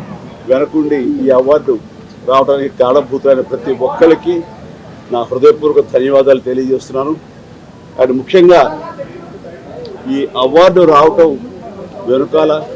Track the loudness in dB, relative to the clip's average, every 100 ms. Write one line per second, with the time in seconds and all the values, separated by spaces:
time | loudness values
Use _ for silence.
0 | -16 -18 -18 -12 -2 -2 0 -2 -2 -2
1 | -2 -2 2 2 2 2 0 -4 -8 -20
2 | -20 -10 -2 0 2 -2 -4 -2 0 0
3 | -2 -2 0 0 -2 -6 -6 -4 -4 2
4 | 2 2 0 -4 -6 -16 -20 -20 -20 -20
5 | -8 -6 -4 2 2 2 0 0 0 0
6 | 2 2 4 2 0 -4 -2 -4 -4 -6
7 | -6 -8 -12 -20 -20 -20 -20 -20 -14 -2
8 | -2 -2 0 4 6 6 4 -2 -12 -14
9 | -16 -18 -18 -20 -20 -20 -18 -16 -16 -12
10 | -6 -4 -4 -2 2 4 4 4 4 6
11 | 4 4 2 0 -10 -16 -18 -18 -16 -10
12 | -4 -2 0 0 0 -2 -6